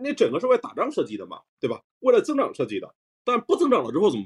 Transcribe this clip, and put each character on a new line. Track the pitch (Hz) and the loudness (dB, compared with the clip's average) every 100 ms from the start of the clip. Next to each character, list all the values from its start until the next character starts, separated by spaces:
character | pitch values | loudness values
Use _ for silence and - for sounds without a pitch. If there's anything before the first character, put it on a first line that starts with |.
你 | 277 | -4
整 | - 139 | 0 0
个 | 143 | 2
是 | 254 | 2
为 | 240 | 0
打 | - | 0
仗 | - 247 | -4 -4
设 | 294 | -2
计 | 113 101 | -4 -6
的 | 90 | -12
嘛， | - _ _ | -16 _ _
对 | 120 | -6
吧？ | 110 _ _ | -6 _ _
为 | 254 | 4
了 | 240 | 4
增 | - 277 | 4 0
长 | 185 - | -2 -2
设 | 113 | -4
计 | 98 | -6
的， | - _ _ _ | -8 _ _ _
但 | - 240 | -2 -2
不 | - 370 | 0 2
增 | 311 | 2
长 | 214 | 2
了 | 120 | 0
之 | 147 | 0
后 | 208 | 0
怎 | |
么 | 117 | 0